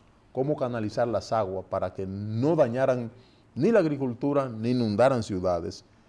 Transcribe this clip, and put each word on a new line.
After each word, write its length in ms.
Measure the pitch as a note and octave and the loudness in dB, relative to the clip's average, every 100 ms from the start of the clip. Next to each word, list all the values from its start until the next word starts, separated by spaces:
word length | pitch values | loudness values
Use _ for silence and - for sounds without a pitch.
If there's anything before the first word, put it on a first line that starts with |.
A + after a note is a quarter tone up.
| _ _ _ | _ _ _
cómo 240 | B2 C#3 D3 | -4 -2 -2
canalizar 520 | B2+ A#2+ G#2+ C3 A#2+ | -2 -4 -4 -2 0
las 240 | G#2 - | 0 -2
aguas 320 | A2+ F#2+ F#2 F2+ | -2 -2 -4 -4
para 240 | G2 F#2 | -4 -4
que 140 | - F#2+ | -6 -8
no 480 | G2 G#2+ A2 C#3 E3 | -6 -6 -2 0 2
dañaran 560 | B2+ B2 C3 B2 A#2 - - _ _ | 2 2 0 0 -2 -12 -20 _ _
ni 180 | A2+ F3+ | -2 4
la 80 | A3+ | 4
agricultura 680 | D#3+ C#3 C3+ A#2 C#3+ C#3+ C3+ | 4 0 -4 -2 0 0 0
ni 220 | A2 A2+ | -4 0
inundaran 500 | B2+ A2+ G2+ B2+ B2+ | 2 2 4 4 4
ciudades". 600 | G#2+ F#2+ F2+ F2 F2+ - - _ | -2 -2 0 0 -2 -10 -18 _